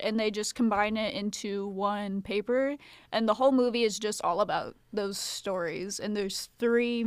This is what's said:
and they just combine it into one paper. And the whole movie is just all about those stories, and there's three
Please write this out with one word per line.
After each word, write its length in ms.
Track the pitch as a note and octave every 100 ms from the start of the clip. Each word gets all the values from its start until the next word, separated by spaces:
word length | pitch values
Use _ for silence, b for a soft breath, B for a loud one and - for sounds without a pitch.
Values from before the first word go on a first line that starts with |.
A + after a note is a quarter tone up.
and 160 | G#3+ A3
they 100 | G#3+
just 260 | G#3 G#3 -
combine 420 | A3+ G3+ G#3 A3
it 160 | G#3+
into 540 | - G#3 - G#3 G3 G3+
one 520 | F#3+ G3+ G#3 G#3 G3
paper. 540 | - G3+ G#3+ B3+ C4+ C#4+ B B B
And 140 | A3 A3+
the 80 | A#3+
whole 180 | C4
movie 300 | C4 B3 A#3 A3
is 120 | G3
just 240 | G#3+ G#3
all 180 | E3+ F3
about 340 | G3+ E3 - - _
those 260 | G#3 G3 G3
stories, 840 | - - G3+ F#3 E3+ D3+ F#3+ G3
and 160 | G#3+ G#3
there's 320 | G3 - - -
three 460 | A#3+ A#3 A#3+ A#3